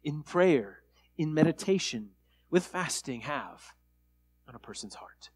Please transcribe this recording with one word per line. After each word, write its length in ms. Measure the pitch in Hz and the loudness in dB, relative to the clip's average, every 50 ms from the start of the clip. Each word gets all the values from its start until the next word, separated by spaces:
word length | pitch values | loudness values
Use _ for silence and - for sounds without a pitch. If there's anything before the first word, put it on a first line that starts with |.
in 200 | - 160 147 151 | -6 -6 -6 -6
prayer, 600 | 151 - - 180 180 185 156 127 104 - - - _ _ _ _ _ _ _ | -10 -2 2 4 6 6 6 4 2 -2 -12 -20 _ _ _ _ _ _ _
in 160 | - 156 156 | -2 -2 0
meditation, 760 | 156 156 156 165 156 - - - 196 185 - - - 113 107 101 _ _ _ _ _ _ _ _ | 4 4 4 4 2 0 0 0 2 2 0 -4 -6 -6 -10 -10 _ _ _ _ _ _ _ _
with 140 | 160 185 180 | 2 2 2
fasting 560 | - - 180 175 151 - - - 143 127 117 | 2 -6 -6 -4 -4 -4 -6 -6 -8 -10 -8
have 500 | 110 139 147 131 104 92 - - - - - _ _ _ _ _ _ _ _ _ _ _ _ _ _ | -6 -6 -4 -4 -6 -8 -14 -20 -20 -20 -20 _ _ _ _ _ _ _ _ _ _ _ _ _ _
on 80 | - 120 | -20 -20
a 40 | 117 | -18
person's 380 | - - 104 - - 101 - | -16 -14 -12 -12 -12 -12 -14
heart? 340 | - - - - _ - - _ | -16 -18 -20 -20 _ -20 -20 _